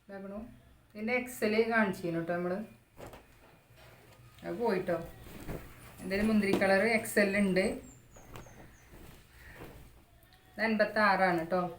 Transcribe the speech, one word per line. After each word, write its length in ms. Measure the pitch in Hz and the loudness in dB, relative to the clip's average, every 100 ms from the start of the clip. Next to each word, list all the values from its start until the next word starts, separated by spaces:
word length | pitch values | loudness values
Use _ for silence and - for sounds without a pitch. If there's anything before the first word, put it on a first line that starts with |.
ഇതാക്കണു. 320 | - 196 196 208 247 - - - _ | -16 -14 -12 -12 -14 -18 -20 -20 _
ഇതിൻ്റെ 240 | 214 220 254 | -8 -2 -2
എക്സ് 200 | 247 - 220 | -2 -2 2
എൽ 80 | 220 226 | 4 4
കാണിച്ചിരുന്നു 480 | 226 202 180 170 165 165 | 4 2 0 -2 -2 -2
ട്ടോ 60 | |
നമ്മള്. 240 | 175 175 190 220 - _ - - - - - - - _ - - - - - - - | -2 -2 -4 -6 -16 _ -20 -20 -20 -20 -20 -20 -20 _ -20 -20 -20 -20 -20 -20 -14
അത് 120 | 170 180 | -10 -2
പോയിട്ടോ. 380 | 233 185 - 165 - - - - - - - - - - | 0 0 -2 -4 -6 -16 -18 -14 -12 -12 -14 -20 -20 -12
എൻ്റെ 140 | 185 196 | -4 0
ഒരു 60 | 214 | 2
മുന്തിരി 260 | 214 196 190 | 4 4 2
കളർ 220 | 196 196 220 220 | 4 4 4 0
എക്സ് 200 | - - | 0 2
എൽ 80 | 196 196 | 2 2
ഉണ്ട്. 240 | 196 185 202 - - - - - - - - - - - - - - - - - - - - - - - _ - - - _ | 2 2 0 -2 -12 -20 -20 -20 -18 -18 -18 -20 -20 -20 -20 -20 -20 -20 -20 -20 -20 -18 -18 -18 -20 -20 _ -20 -20 -20 _
ഇത് 100 | - 220 | -4 0
അൻപത്താറാണ് 760 | 214 208 214 208 190 185 170 160 | 2 2 4 4 4 4 2 0
ട്ടോ. 100 | 185 180 | -2 -2